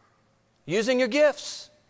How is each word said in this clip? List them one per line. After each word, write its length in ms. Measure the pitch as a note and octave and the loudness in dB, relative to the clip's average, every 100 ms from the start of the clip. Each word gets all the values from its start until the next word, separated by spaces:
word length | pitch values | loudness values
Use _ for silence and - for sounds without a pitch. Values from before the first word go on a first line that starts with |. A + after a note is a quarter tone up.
| _ _ _ _ _ _ | _ _ _ _ _ _
Using 340 | - F#3 A3+ B3+ | -6 -2 0 0
your 100 | B3+ | 2
gifts, 640 | C#4 D4 - - - - _ | 4 2 2 -8 -14 -16 _